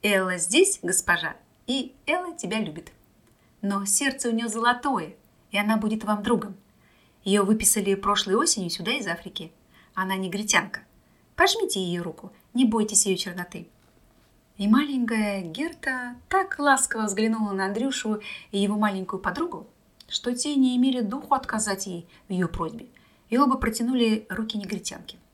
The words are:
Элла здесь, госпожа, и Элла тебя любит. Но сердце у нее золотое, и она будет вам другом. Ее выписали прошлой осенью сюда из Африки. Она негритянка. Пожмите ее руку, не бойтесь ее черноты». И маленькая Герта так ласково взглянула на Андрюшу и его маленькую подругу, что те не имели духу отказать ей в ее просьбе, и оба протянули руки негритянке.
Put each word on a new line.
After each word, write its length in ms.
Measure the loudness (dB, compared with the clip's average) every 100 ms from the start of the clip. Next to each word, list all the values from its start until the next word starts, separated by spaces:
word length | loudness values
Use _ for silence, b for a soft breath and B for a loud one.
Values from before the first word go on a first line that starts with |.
Элла 360 | 2 2 2 -2
здесь, 420 | 2 4 4 2
госпожа, 540 | -2 -2 0 0 0 -10 _ _ -4
и 260 | -4 -4 -10 -4
Элла 280 | -2 -2 -8
тебя 240 | -4 -4
любит. 320 | -4 -8 -16 _ _ _ _ b b _
Но 240 | -2 -2 0
сердце 440 | 0 0 -2 -2
у 20 |
нее 160 | -2 -2
золотое, 680 | 0 2 2 0 -2 -4 -12 _ _ _
и 60 | -2
она 200 | 2 2
будет 260 | 2 -2
вам 200 | -2 -2
другом. 320 | 2 0 0 -12 _ b b b b b
Ее 220 | 2 4 4
выписали 480 | 4 4 2 0
прошлой 420 | 0 2 0 2 2
осенью 360 | 2 0 -2
сюда 220 | -4 -4
из 120 | -4 -4
Африки. 460 | -6 -8 -14 -14 _ b b b
Она 220 | -4 -2 -2
негритянка. 680 | -2 -4 2 2 2 -10 -16 _ b b b 2
Пожмите 440 | 2 2 -2 -2
ее 220 | -2 -4
руку, 320 | -6 -10 -18 b b 2
не 100 | 4
бойтесь 400 | 4 2 2 2
ее 100 | 0
черноты». 520 | -2 -8 -10 -10 -16 _ _ _ _ _ _ _ _ -4
И 100 | 4
маленькая 760 | 4 4 -2 0 0 0 -2
Герта 720 | -6 -6 -6 -6 -6 -4 -6 -12 -2
так 300 | 0 0 0
ласково 440 | 4 4 4 -2 -2
взглянула 480 | 0 0 2 0
на 120 | 0 -2
Андрюшу 560 | 0 -2 -2 -2 -4 B B B
и 80 | 0
его 180 | 0 2
маленькую 420 | 2 0 -6 -4
подругу, 480 | -4 -2 -4 -6 -14 _ _ _ -8
что 280 | -6 -4 -2
те 200 | 0 4
не 220 | 4 6
имели 240 | 4 2
духу 320 | -2 -4 0
отказать 540 | 0 0 -4 -2 -4 -4
ей 200 | -8 -12 b b
в 60 |
ее 140 | -2 0
просьбе, 380 | -2 -4 -6 -16 b b b b
и 80 | 4
оба 180 | 6 4
протянули 680 | 0 0 0 2 2 2 -2
руки 280 | -8 -6 -6
негритянке. 580 | -6 -6 -8 -12 -18 -20 _